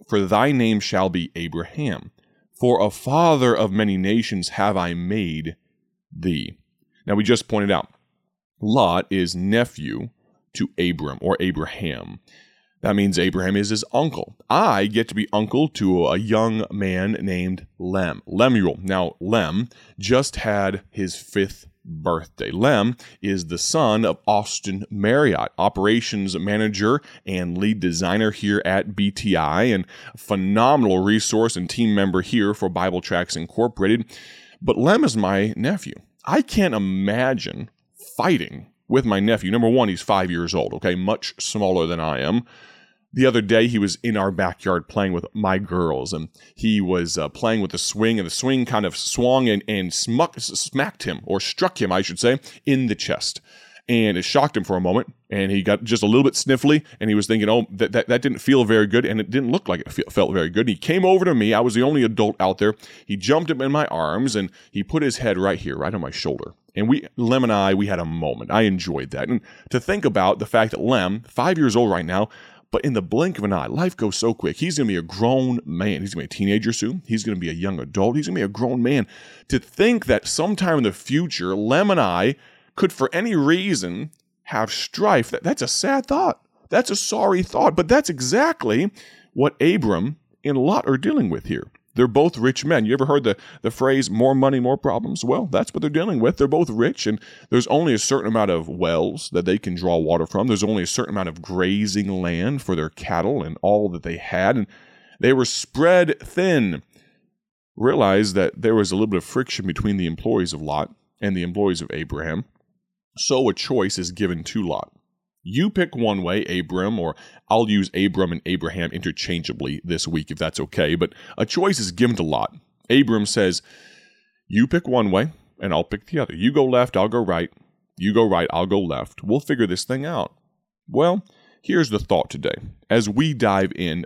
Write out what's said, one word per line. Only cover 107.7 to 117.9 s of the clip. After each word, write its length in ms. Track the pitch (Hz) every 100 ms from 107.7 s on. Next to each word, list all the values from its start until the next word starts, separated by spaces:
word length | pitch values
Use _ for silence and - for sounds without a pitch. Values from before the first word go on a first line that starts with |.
| -
Realize 560 | 120 139 101 98 104
that 280 | 92 90 -
there 140 | 113 110
was 160 | 98
a 40 | 92
little 120 | 110
bit 100 | 95
of 60 |
friction 420 | - - 127 - 95
between 300 | 80 107 98
the 120 | 87
employees 440 | 85 - 117 87
of 100 | 76
Lot 320 | 76 73 - _ _ _
and 140 | 101 92
the 80 |
employees 380 | 87 95 101 85
of 80 | 78
Abraham. 500 | 76 80 71 80 80 - _ _ _ _ _ _ -
So 300 | - 131 123
a 60 |
choice 440 | - - 127 98 95
is 140 | 87
given 320 | 90 98 85
to 240 | - 113 87
Lot. 240 | 55 - _ _ _ _ _ 85
You 220 | 110 202
pick 260 | 196 175 131
one 280 | 113 98
way, 200 | 87 101 -
Abram, 520 | 92 80 90 98 113
or 180 | 82 - - - -
I'll 200 | 110 113
use 220 | 104 92